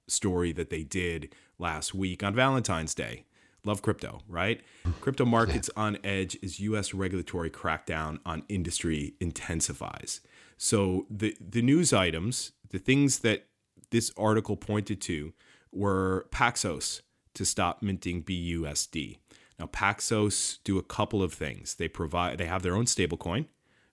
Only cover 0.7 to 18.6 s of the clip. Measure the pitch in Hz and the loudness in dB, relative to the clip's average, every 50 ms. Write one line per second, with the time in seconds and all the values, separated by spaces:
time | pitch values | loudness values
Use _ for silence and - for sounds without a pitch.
0.7 | 85 80 78 69 - 92 90 87 85 82 71 - - - _ _ _ - 87 85 | -6 -6 -6 -4 -4 -2 -2 -2 -2 -4 -8 -12 -16 -20 _ _ _ -6 -4 -4
1.7 | 80 76 - - - 95 95 92 90 - 101 101 101 123 131 135 135 131 107 - | -4 -4 -6 -6 -4 -2 -2 -2 -2 -2 -2 0 2 4 4 4 4 2 2 0
2.7 | 90 80 80 78 - - 69 55 58 60 - _ _ _ _ _ _ _ - 101 | 0 0 -2 -2 -4 -4 -6 -6 -8 -12 -16 _ _ _ _ _ _ _ -4 -4
3.7 | 104 101 - 110 104 - - - 52 - - - 87 85 90 104 117 - - - | -2 0 0 0 0 0 -2 -10 -10 -12 -12 -6 -2 0 0 0 0 -2 -6 -16
4.7 | - - - - 85 - - 139 135 - 131 123 117 113 113 101 87 85 - - | -12 -4 -2 -2 -2 0 -2 0 2 4 4 6 6 6 6 4 2 0 -2 -2
5.7 | - 107 107 107 101 - - 98 98 95 95 90 - - - 95 90 - 98 107 | -2 -2 -2 -2 -2 -2 -4 -2 -2 0 -2 -2 -4 -8 -8 -10 -6 -4 -2 0
6.7 | 107 107 98 - - 95 95 92 95 92 85 - - 87 82 78 - - - 87 | 0 0 -2 -2 -2 -2 -2 0 0 -2 -4 -2 -4 -4 -4 -4 -4 -2 0 0
7.7 | 78 76 - - 85 80 78 78 78 73 - 85 80 78 - - 104 92 85 82 | 0 0 -2 -4 -2 -2 -2 -4 -4 -6 -6 -6 -6 -6 -6 -4 -2 -2 -2 -2
8.7 | 80 - - 85 80 76 73 - - - 92 82 78 - - - 85 82 - - | -2 -2 0 0 0 0 -2 -4 -4 -4 -4 -4 -4 -4 -6 -4 -2 -2 -2 -2
9.7 | - - - 50 50 - - - - - _ _ - - - - _ - - - | -4 -6 -8 -10 -10 -10 -10 -10 -10 -10 _ _ -20 -20 -20 -20 _ -4 0 2
10.7 | 117 104 98 92 92 92 - - 107 101 107 107 - - - 85 107 120 117 127 | 4 4 4 4 2 0 -2 -4 -4 -2 -2 -2 -2 -4 -8 -4 0 2 4 6
11.7 | 143 170 170 - - 101 92 87 80 80 85 113 127 - - - - _ - - | 6 6 6 6 4 4 4 4 2 0 -2 -2 -2 -4 -6 -8 -12 _ -14 -10
12.7 | - 90 - - 131 139 143 139 131 - - 113 101 - - _ _ _ _ _ | -10 -2 2 4 6 6 6 4 4 4 2 2 2 2 -2 _ _ _ _ _
13.7 | _ _ - - - 113 110 - - - 104 107 110 110 107 - 104 - - - | _ _ -4 0 2 2 2 0 -2 2 4 4 4 4 2 0 -4 -4 -2 -2
14.7 | 104 107 101 - 107 92 - - 85 73 73 80 - _ _ _ - _ _ _ | 0 0 0 -2 -4 -4 -4 -4 -4 -4 -4 -8 -12 _ _ _ -20 _ _ _
15.7 | - 92 101 101 95 95 95 92 95 92 - - - - - 120 120 - - 98 | -4 0 2 2 4 4 4 2 2 0 -2 -2 0 2 4 4 4 2 -2 -2
16.7 | 80 62 - - - - - _ _ _ _ _ - - 98 - - - 92 87 | -2 -2 -4 -4 -6 -6 -10 _ _ _ _ _ -6 -4 -2 0 2 2 2 2
17.7 | - - 110 101 95 87 - 90 87 87 76 - 92 87 85 85 85 82 | 0 0 -2 -2 -2 -2 -2 -4 -4 -4 -4 -4 -4 -2 -2 -2 -2 -2